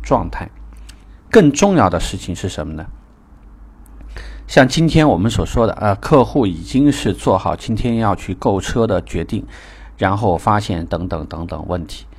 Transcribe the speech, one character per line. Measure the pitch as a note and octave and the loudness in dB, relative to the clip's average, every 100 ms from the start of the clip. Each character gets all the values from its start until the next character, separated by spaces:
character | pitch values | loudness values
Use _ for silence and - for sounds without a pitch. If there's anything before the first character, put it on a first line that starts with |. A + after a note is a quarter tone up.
状 | - B2+ E2+ | 0 0 0
态。 | - - - - - - - - - - | -8 -12 -16 -20 -20 -20 -20 -20 -20 2
更 | A#2 D3 | 6 6
重 | - G3+ E3+ | 4 2 4
要 | F#2+ | 2
的 | F2 | 2
事 | - F#2+ | -4 -8
情 | - | -10
是 | E2+ F#2 | -8 -8
什 | - D2+ | -8 -10
么 | D#2 | -10
呢？ | D2+ - - _ _ - - - - - - - - - - - - | -12 -16 -20 _ _ -20 -20 -20 -20 -20 -20 -20 -18 -16 -16 -18 0
像 | D#3 B2+ | 4 4
今 | D#3+ D#3+ | 4 4
天 | D#3+ D3+ | 4 4
我 | F2 | 4
们 | A2 | 2
所 | F#2 E2 | 0 -2
说 | B2 G#2+ | 0 0
的， | |
呃， | - G#2 G2 | 0 0 0
客 | - D3 - | 4 4 4
户 | D3 G2+ | 2 0
已 | E2 | -2
经 | F2 C3 D3 | -2 2 4
是 | C#3 A#2 | 2 -2
做 | F2+ - F#2+ | -2 0 0
好 | F#2+ - | 0 -4
今 | - | -4
天 | A2 A#2+ A2+ | -2 -2 0
要 | G#2+ | 0
去 | F2+ - F#2 | -2 -4 -4
购 | A#2+ F#2+ | -2 -2
车 | - A#2+ A2+ | -2 0 0
的 | F2+ | 0
决 | - E2+ | -2 -6
定， | D#2+ - - - - - - - | -6 -8 -8 -16 -20 -20 -18 -2
然 | F#2+ G#2 | 0 0
后 | G#2+ E2 | 0 0
发 | A2 G#2 | 2 0
现 | G2+ E2+ E2+ | 0 -6 -4
等 | E2 F2+ | -6 -4
等 | E2 D2+ | -6 -8
等 | D#2+ E2 | -10 -10
等 | D#2 - | -10 -8
问 | F2+ D#2 | -8 -8
题， | - - | -14 -18